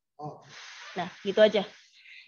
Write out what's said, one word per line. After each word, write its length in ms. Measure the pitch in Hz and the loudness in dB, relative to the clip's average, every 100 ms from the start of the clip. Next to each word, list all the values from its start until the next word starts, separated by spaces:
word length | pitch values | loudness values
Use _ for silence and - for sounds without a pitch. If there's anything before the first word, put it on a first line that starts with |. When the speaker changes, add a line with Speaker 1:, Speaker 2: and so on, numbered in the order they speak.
| _ | _
Speaker 1:
Oh. 320 | - 151 - - - - - - 190 | -14 -14 -14 -20 -20 -20 -20 -12 -10
Speaker 2:
Nah, 140 | 180 - 196 | -10 -8 -2
gitu 160 | 202 | 6
aja. 240 | 214 214 - - _ _ - - | 6 6 -4 -12 _ _ -20 -20